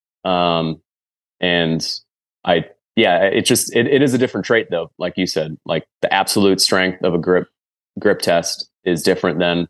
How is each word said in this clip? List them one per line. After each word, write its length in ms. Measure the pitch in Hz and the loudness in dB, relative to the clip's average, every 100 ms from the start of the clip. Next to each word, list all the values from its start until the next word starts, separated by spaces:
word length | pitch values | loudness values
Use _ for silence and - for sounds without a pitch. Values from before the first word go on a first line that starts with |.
| _ _ 95 | _ _ -2
Um, 560 | 90 87 85 80 80 _ _ _ _ _ - | 0 2 0 -2 -6 _ _ _ _ _ -4
and 480 | 90 87 82 80 - - _ _ _ _ | 0 2 0 -2 -4 -10 _ _ _ _
I, 220 | - 87 - _ _ - | 0 0 -2 _ _ 0
yeah, 280 | 104 87 | 2 4
it 220 | 98 - - | 2 2 0
just, 280 | 123 - 120 | 0 0 -2
it, 120 | 123 | 2
it 140 | 135 | 2
is 120 | 139 | 2
a 40 | 123 | 0
different 280 | 123 104 - | -2 -2 0
trait 220 | 113 101 | -2 0
though. 220 | 87 82 - | -6 -6 -8
Like 200 | 90 95 | -8 -4
you 80 | 90 | -4
said, 320 | 82 78 78 - | -2 -6 -8 -6
like, 220 | 82 - - | -6 -6 -6
the 120 | - | -2
absolute 460 | 95 95 110 98 92 | 0 0 2 2 2
strength 440 | - 98 92 90 | 2 2 0 -2
of 100 | 92 | -2
a 40 | 87 | -2
grip, 280 | 90 90 - _ _ _ _ - | 2 0 0 _ _ _ _ -2
grip 200 | 104 92 | 0 0
test 500 | - 85 - - - _ | 0 0 0 -10 -14 _
is 180 | 92 85 | -2 0
different 360 | 98 87 92 78 | 0 0 0 0
than 280 | 87 87 | 0 0